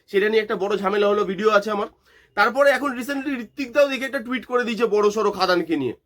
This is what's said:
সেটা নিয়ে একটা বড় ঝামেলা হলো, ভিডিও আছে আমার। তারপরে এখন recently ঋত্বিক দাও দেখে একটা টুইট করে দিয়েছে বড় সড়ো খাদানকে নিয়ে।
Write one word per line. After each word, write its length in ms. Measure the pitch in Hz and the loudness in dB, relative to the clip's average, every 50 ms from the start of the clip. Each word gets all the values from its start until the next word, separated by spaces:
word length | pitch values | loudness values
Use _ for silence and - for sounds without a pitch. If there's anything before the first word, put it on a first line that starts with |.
| _ | _
সেটা 220 | - - 196 196 214 | -2 -2 0 2 2
নিয়ে 140 | 220 220 214 | 2 2 0
একটা 140 | 214 226 | 0 -4
বড় 220 | 180 185 202 208 196 | -4 -2 -2 -2 -2
ঝামেলা 300 | 196 190 208 208 208 208 | -2 0 0 2 2 2
হলো, 160 | 208 208 202 | 2 2 0
ভিডিও 260 | 180 196 170 214 214 | -2 -2 0 0 2
আছে 200 | 214 202 202 214 | 2 2 2 0
আমার। 160 | 214 202 214 240 _ _ _ _ _ _ _ _ - | -4 -6 -6 -8 _ _ _ _ _ _ _ _ 0
তারপরে 360 | 202 208 240 226 269 285 277 | 0 2 2 4 4 4 4
এখন 280 | 262 247 277 285 240 247 | 4 2 0 -4 -4 -6
recently 420 | 233 277 285 277 262 294 277 240 | -6 -6 -6 -6 -4 -6 -6 -6
ঋত্বিক 320 | 233 - _ - 277 233 233 | -8 -12 _ -10 -8 -2 2
দাও 160 | 294 285 277 | 2 2 2
দেখে 160 | 269 233 262 | 2 -4 -6
একটা 140 | 262 233 269 | -4 -6 -6
টুইট 280 | 214 240 254 220 202 | -6 -4 -6 -6 -6
করে 180 | - 247 247 247 | -2 -2 -2 0
দিয়েছে 220 | 233 233 196 226 | -2 -2 -2 0
বড় 240 | 214 202 208 208 208 | 0 2 2 2 2
সড়ো 200 | 202 220 208 202 | 2 2 -2 -2
খাদানকে 460 | - 185 185 175 180 175 165 156 170 | 0 0 2 2 2 0 0 -2 -2
নিয়ে। 180 | 147 135 117 - - _ | -2 -2 -4 -6 -8 _